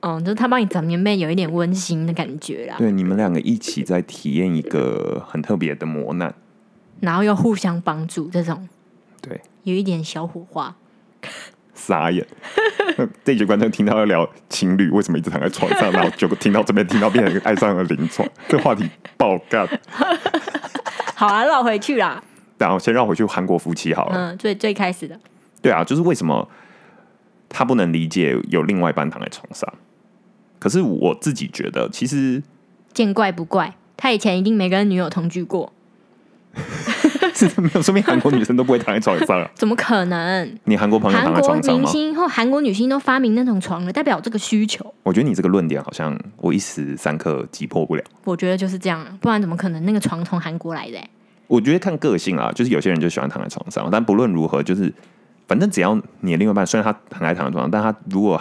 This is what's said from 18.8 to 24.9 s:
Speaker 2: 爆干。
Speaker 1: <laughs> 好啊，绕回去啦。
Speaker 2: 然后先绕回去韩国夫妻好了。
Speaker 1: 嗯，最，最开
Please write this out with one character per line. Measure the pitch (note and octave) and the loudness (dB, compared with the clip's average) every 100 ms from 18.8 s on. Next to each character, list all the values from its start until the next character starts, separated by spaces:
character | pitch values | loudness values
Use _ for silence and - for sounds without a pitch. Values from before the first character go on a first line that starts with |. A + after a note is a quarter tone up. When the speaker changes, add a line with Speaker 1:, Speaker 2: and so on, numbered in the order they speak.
| F#2 - - _ | -2 -6 -20 _
Speaker 2:
爆 | A#2+ F#2 - | 2 2 0
干。 | A2+ F#2 - - - D4+ E4 - E4 | 0 0 -4 -10 -4 0 0 0 -4
Speaker 1:
<laughs> | - C#4+ - - - - - | -4 -10 -10 -10 -10 -8 -8
好 | - G#3 | 0 2
啊， | G3+ | 4
绕 | C4 D4 | 2 2
回 | A#3+ G#3+ | 2 0
去 | G#3 C4+ | -2 0
啦。 | F3+ C3 - - _ _ | 0 -2 -14 -20 _ _
Speaker 2:
然 | F#2 | 0
后 | F#2 | 2
先 | - | 2
绕 | A#2 A2+ | 2 2
回 | |
去 | E2+ | 2
韩 | G#2+ - F#2 | 0 0 0
国 | F2 | 0
夫 | E2+ | 0
妻 | E2 D#2+ | -6 -2
好 | - - | -2 0
了。 | F3+ F3 | -2 -6
Speaker 1:
嗯， | F3+ | -4
最， | G#3+ | -4
最 | G3+ A3 | -2 -2
开 | G3+ F#3+ | -2 -4